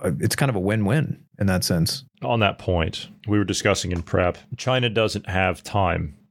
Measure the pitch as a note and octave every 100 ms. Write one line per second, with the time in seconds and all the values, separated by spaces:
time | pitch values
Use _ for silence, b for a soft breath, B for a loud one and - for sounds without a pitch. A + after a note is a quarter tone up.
0 | F#2 C#2+ A#2 - C#3 G2+ F#2 A2 G2+ D3+
1 | - - - - G2 F2+ - F2 D#2+ -
2 | - - C3 A#2 G2+ - - F2 D#2+ -
3 | - - G#2 G#2 G2 F#2 G#2 F#2+ F2+ F2
4 | E2+ F#2 F2 - - - C3 B2+ A#2+ G#2+
5 | A2 G#2 - F#2 F#2 E2+ - G2+ F2+ E2+
6 | D#2+ - -